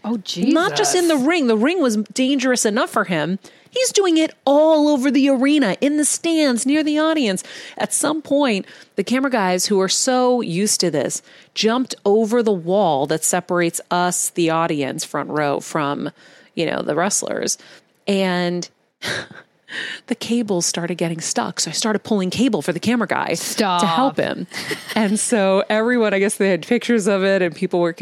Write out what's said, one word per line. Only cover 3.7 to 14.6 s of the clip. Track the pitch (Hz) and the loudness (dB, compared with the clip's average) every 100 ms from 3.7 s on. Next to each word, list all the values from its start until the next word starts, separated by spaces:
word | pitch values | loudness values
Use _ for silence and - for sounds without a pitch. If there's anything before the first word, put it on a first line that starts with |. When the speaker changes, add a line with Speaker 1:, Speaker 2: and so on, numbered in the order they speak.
| 494 508 | -2 0
Speaker 2:
doing | - 381 320 | 2 4 4
it | 311 - - | 2 -2 2
all | 285 311 311 294 | 4 6 6 4
over | 294 269 | 2 2
the | 269 277 | 2 4
arena, | 262 277 302 226 175 | 4 4 4 2 2
in | 285 302 | 0 0
the | 294 | -2
stands, | - 339 320 294 240 262 | -2 0 2 2 0 0
near | 302 | 0
the | 302 302 | 0 0
audience. | 311 311 233 185 - - - - | 0 0 0 -2 -6 -16 -14 -6
At | - | -4
some | - 294 311 | -2 -2 -2
point, | - 285 285 196 - - - - | 0 0 2 0 -6 -18 -14 -6
the | |
camera | 190 254 269 | -2 0 0
guys, | 247 185 180 - | 0 0 0 0
who | 202 | 0
are | 190 | 0
so | - - 254 247 247 | 0 0 2 2 2
used | - 165 208 - | 0 -2 0 0
to | 180 | 0
this, | 147 131 - - - - | 0 -2 -6 -12 -20 -14
jumped | - 214 247 254 - 202 | -2 0 0 -2 -4 2
over | 208 220 240 | 2 2 2
the | 226 | 2
wall | 190 165 196 185 135 143 | 0 0 2 2 2 0
that | 160 | -2
separates | - 180 - 175 170 - - | 0 -2 0 0 0 -2 -2
us, | 175 180 - - | 0 0 -2 -4
the | - 165 | 0 0
audience, | 160 | 2